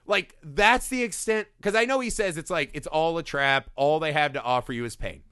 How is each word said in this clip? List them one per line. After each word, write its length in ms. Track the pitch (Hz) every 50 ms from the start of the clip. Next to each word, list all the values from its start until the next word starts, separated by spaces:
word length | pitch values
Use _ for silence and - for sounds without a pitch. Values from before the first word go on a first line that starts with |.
| _
Like, 300 | - 202 196 - - - _
that's 460 | - 151 139 175 202 220 247 254 - -
the 140 | 262 254
extent, 460 | 240 214 - - - 220 220 214 208 - _ _
'cause 120 | - 208 196
I 120 | 220 233
know 120 | 247 269 262
he 100 | 247 226
says 260 | - - 208 190 156
it's 140 | 165 156 -
like, 200 | 185 160 147 - -
"It's 120 | 147 -
all 300 | - 151 156 160 165 165
a 60 | 165
trap. 480 | 160 - - 139 139 139 135 135 - - -
All 240 | - 139 147 156 156
they 120 | 160 156
have 220 | 143 151 147 143 135
to 80 | 139
offer 320 | 117 123 123 123 120 - 123
you 100 | 117 120
is 120 | 113 -
pain." 260 | - - 92 73 73 - -